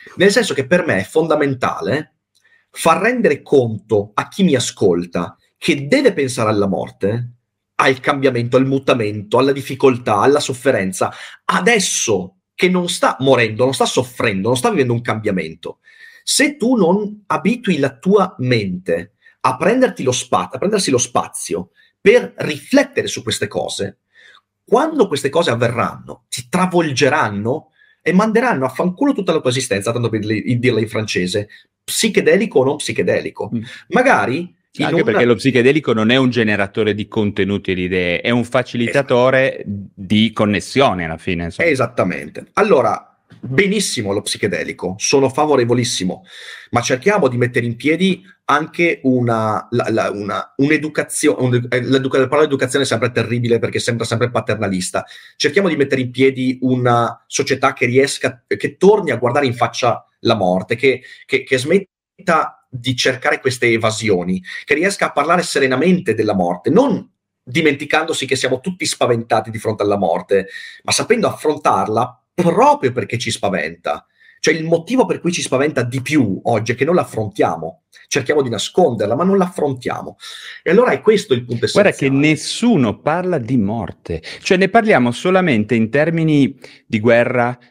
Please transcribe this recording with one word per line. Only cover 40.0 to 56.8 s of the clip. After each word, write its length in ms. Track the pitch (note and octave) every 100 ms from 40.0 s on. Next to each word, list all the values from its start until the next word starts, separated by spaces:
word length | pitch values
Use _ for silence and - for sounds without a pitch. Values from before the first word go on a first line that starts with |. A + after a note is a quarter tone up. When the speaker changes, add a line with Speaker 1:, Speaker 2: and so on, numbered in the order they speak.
| F#2+ G#2+ A2
Speaker 2:
connessione 720 | A2 G#2+ F#2+ - B2+ C3+ F#2
alla 120 | E2 D#2+
fine, 280 | - E2+
insomma. 240 | E2+ - E3
Speaker 1:
Esattamente. 800 | B2+ A#2 - G2 D2 D2+ - -
Allora, 600 | - G#3 D3+ A2 F#2 - _ _ -
benissimo 720 | B2+ C3 G3+ G#3+ - B2+ G2+
lo 80 | G2+
psichedelico, 720 | - - G#2 E2 D#2 - F#2 G2
sono 300 | - C#3 C3
favorevolissimo, 920 | C#3 D3+ C3 A#2+ B2 A#2+ - F#2 - - - - - -
ma 100 | A#2+
cerchiamo 460 | A#2+ B2+ G3 G#3 C3+
di 100 | A#2+
mettere 260 | B2 B2 A#2+
in 100 | A#2+
piedi 460 | D3 E3 F#3+ F3 - _ -
anche 520 | D3 D#3 - E3+ C#3+
una, 600 | C3+ B2+ A#2 A2+ A2 G#2 -
la, 160 | A#2+ G#2+
la, 200 | A2 G2
una, 420 | G2+ G2+ G2 - -
un'educazio-, 840 | C#3+ D3+ D3+ - - - D3 -
un-, 240 | B2+ B2 A#2+
eh, 120 | B2+
l'educa-, 360 | B2 C3+ C3 C3+
la 100 | C3
parola 180 | D3 D3+
educazione 380 | C3+ B2+ C#3
è 20 | C3
sempre 240 | A#2 A#2+
terribile 480 | A#2+ G#2+ A#2+ A#2+ A#2
perché 200 | A2 A2+
sembra 260 | - A#2
sempre 260 | A2+ A#2 A#2+
paternalista. 760 | A#2 A2+ G#2+ G2+ F#2 F2+ F#2+ - - - -
Cerchiamo 320 | D3 G3+ F#3+
di 80 | C#3+
mettere 260 | C#3 C3
in 80 | B2
piedi 480 | B2 C3+ B2+ C3 B2+
una 640 | C3 B2+